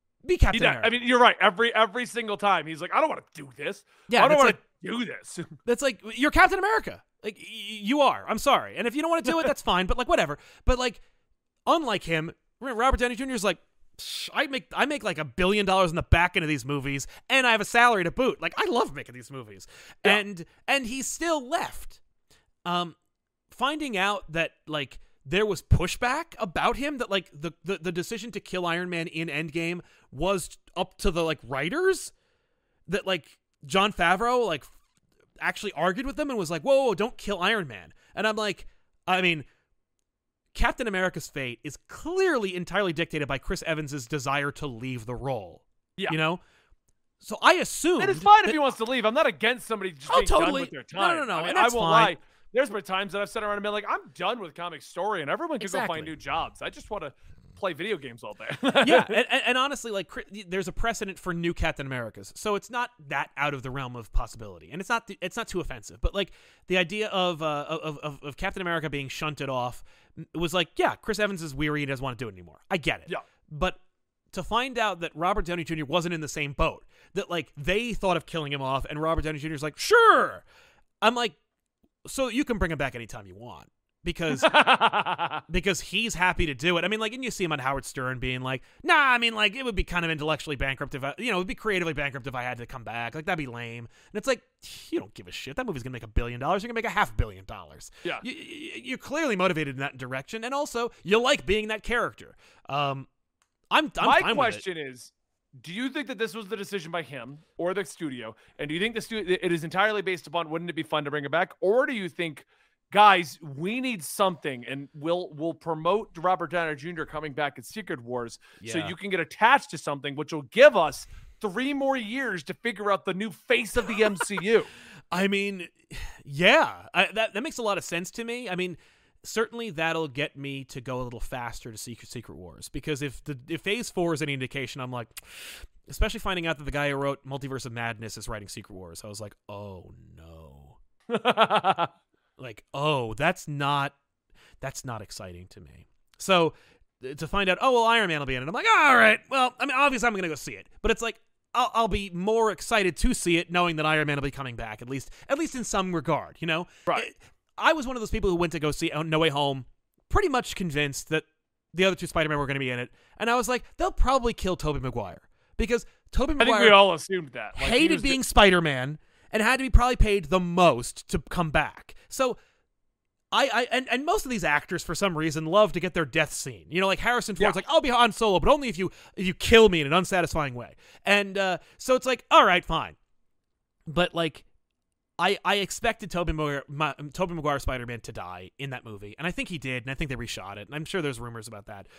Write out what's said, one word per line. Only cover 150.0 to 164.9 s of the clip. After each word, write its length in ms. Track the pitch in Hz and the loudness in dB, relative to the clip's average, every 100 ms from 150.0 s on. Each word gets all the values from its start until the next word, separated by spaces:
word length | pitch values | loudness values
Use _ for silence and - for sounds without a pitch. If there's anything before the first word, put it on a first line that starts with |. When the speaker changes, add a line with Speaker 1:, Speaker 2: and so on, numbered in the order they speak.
| 233 | 0
Speaker 1:
I'm 80 | 196 | 0
gonna 120 | 175 | -4
go 80 | 147 | -6
see 180 | - | -10
it," 140 | 95 - - | -14 -16 -4
but 80 | 214 | 0
it's 120 | 220 | 0
like, 200 | 226 - _ _ _ | -2 -8 _ _ _
I'll, 160 | 233 254 226 | 0 2 2
I'll 120 | 226 | 2
be 220 | 214 196 | 0 -4
more 400 | 175 196 226 220 | -4 2 4 2
excited 460 | 175 - 220 185 - | 0 0 2 2 2
to 160 | 247 | 2
see 240 | - 170 170 | 2 2 2
it 140 | 175 | 2
knowing 240 | 180 170 156 | 0 2 2
that 100 | 156 | 2
Iron 220 | 156 147 | 2 2
Man 100 | 143 | 0
will 60 | |
be 80 | 139 | -4
coming 240 | 143 131 117 | -6 -10 -8
back, 260 | 113 107 | -10 -10
at 80 | 123 | -8
least, 220 | 135 - - - | -8 -8 -12 -4
at 80 | 285 | -2
least 160 | 320 | -2
in 100 | 262 | -6
some 300 | 208 202 185 | -4 -2 -2
regard, 440 | 170 147 139 82 - | -2 -2 -2 -4 -8
you 80 | 165 | -4
know? 200 | 160 175 - - | -4 -6 -8 -2
Speaker 2:
Right. 160 | 165 | -2
Speaker 1:
It, 120 | - - - _ _ - | -4 -14 -20 _ _ 0
I 180 | 233 | 2
was 120 | 320 254 | 2 0
one 100 | 254 | -6
of 60 | |
those 100 | 214 | -4
people 200 | 175 190 | -2 0
who 40 | 175 | 0
went 160 | 175 | 0
to 60 | 160 | -2
go 120 | 147 | -2
see, 180 | 139 165 | -2 -4
uh, 140 | 151 | -4
No 160 | 165 156 | 0 2
Way 100 | 160 | 2
Home, 360 | 139 143 135 - - _ _ - | 2 0 -2 -8 -20 _ _ 0
pretty 180 | 381 370 | 2 4
much 280 | 254 - - | 2 -2 -4
convinced 540 | 180 143 147 135 - | -2 0 0 -2 -2
that 160 | 156 - _ _ _ _ 165 | -2 -2 _ _ _ _ 2
the 100 | 190 | 2
other 100 | 180 | 2
two 120 | 170 | -2
Spider-Man 320 | 175 147 147 | 0 2 0
were 80 | 135 | 0
gonna 120 | 139 | -2
be 120 | 131 | -2
in 80 | 123 | -4
it, 100 | 127 _ _ - | -6 _ _ -6
and 120 | 226 | 0
I 60 | 247 | 0
was 120 | 220 | 0
like, 160 | 247 - - | -4 -6 -4
"They'll 140 | 370 | 0
probably 420 | - 247 269 233 | 4 4 4 2
kill 220 | - 190 180 | -2 -2 -2
Tobey 240 | 151 139 | -2 -4
Maguire," 420 | 127 | -4